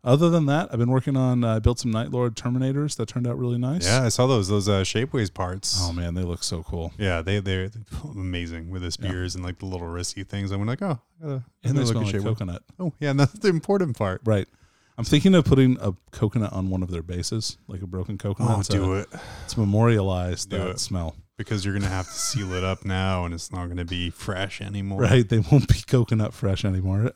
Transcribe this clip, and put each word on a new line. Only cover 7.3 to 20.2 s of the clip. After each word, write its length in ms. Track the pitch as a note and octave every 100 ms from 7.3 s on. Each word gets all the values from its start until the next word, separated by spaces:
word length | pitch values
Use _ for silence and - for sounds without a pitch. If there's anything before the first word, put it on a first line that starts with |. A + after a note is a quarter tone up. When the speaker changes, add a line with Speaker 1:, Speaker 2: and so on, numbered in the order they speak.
| G2+
Speaker 2:
they're 300 | F#2+ F#2 F#2+ A2 G#2 -
amazing 640 | D3+ G2+ F#2 F2 E2+ E2 E2
with 140 | F#2
the 40 | F2
Speaker 1:
Yeah. 200 | - F#2+
Speaker 2:
spears 260 | F#2 F2+
and, 80 | F2+
like, 180 | F2+ F2
the 60 | F#2+
little 220 | F#2 E2+
wristy 400 | F2 F2+ - F#2+
things. 220 | G2+ G2
I'm 140 | G2 G#2+
like, 160 | B2+
"Oh, 180 | G3 B2 _ _
I 40 | D#3
gotta, 60 |
I 20 | C3
Speaker 1:
And 60 | A#2+ _
they 100 | B2
Speaker 2:
gotta 60 | C#3+
look 80 | A#2+
Speaker 1:
smell 160 | A2+
Speaker 2:
at 40 | G#2+
Speaker 1:
like 80 | F#2+
Speaker 2:
Shapeways." 80 |
Speaker 1:
coconut. 380 | G#2 A2 F#2+ E2+ _ -
Speaker 2:
Oh, 140 | F3+ -
yeah, 100 | D3
and 80 | C#3
that's 120 | C#3
the 160 | G#3+ G#3
important 480 | E3 - G3+ F3 A2+
part. 240 | G2+ F#2 A2
Speaker 1:
Right. 200 | G#2 - _ _ _ _ -
I'm 60 |
thinking 300 | G#2+ C#3+ F#3+
of 120 | F#3 -
putting 320 | C3+ C3 B2+
a 140 | G2+ F#2 _
coconut 400 | - A2 B2 G#2
on 160 | G2 F#2+
one 140 | F#2
of 80 | F2+
their 120 | F2
bases, 540 | E2 F2+ F2 A2+ - - -
like 140 | F#2+
a 60 | F#2+
broken 320 | F#2 F2+ G2
coconut 400 | G#2 F#2+ A#2+ G#2
Speaker 2:
Oh, 40 |
Speaker 1:
to, 100 | G2
Speaker 2:
do 220 | G2+ F#2
it. 140 | F#2+ - - - - -
Speaker 1:
to 100 | A#2
memorialize 840 | G2+ G#2 A#2 A2 F#2+ F2+